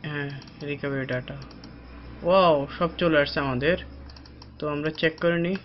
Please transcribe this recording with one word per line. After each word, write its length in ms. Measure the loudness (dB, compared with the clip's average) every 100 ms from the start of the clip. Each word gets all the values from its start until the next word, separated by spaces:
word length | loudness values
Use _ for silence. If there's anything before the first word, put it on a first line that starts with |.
| -6
হ্যাঁ, 240 | -6 -6 -8 -14 -10 -8
রিকভারি 360 | -4 -4 -4 -2
ডেটা, 260 | -4 -6 -12 -12 -16 -16 -18 -16 -16 -16 -4 4
ওয়াও, 300 | 6 8 6 2 -2
সব 120 | -2 2
চলে 160 | 4 4
আসছে 140 | 4 0 0
আমাদের। 320 | 2 2 0 -4 -14 -16 -18 -18 -20 -20 -8
তো 60 | -4
আমরা 160 | -2 -2 0
চেক 120 | 0 2
করে 140 | 2 2 0
নিই 100 | -2